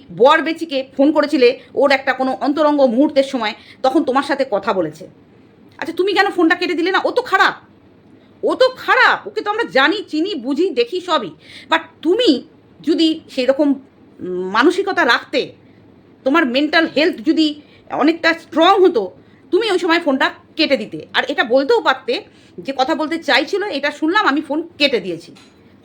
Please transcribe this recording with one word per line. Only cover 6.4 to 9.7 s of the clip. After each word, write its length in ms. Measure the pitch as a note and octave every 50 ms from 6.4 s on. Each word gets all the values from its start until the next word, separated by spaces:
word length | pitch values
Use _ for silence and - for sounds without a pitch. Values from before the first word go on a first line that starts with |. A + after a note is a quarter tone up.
| E4+ D#4+ F4
কেটে 200 | F4 F4+ F4+ F4+
দিলে 160 | D4 D#4+ F#4
না? 100 | F#4+ F4+ -
ও 60 | -
তো 120 | - B4
খারাপ, 320 | B4 - F#4 G4 F#4+ C#4+ - - - _ _ _ _ _ _ _ _ _ - - _ _ _ _
ও 120 | - C#4 D#4+
তো 140 | - B4+ B4+
খারাপ, 580 | B4+ - - - G4+ B4+ A#4 D4+ G#3+ - -
ওকে 140 | G4+ - A4
তো 100 | - G#4
আমরা 140 | G#4 A4 A#4
জানি, 380 | -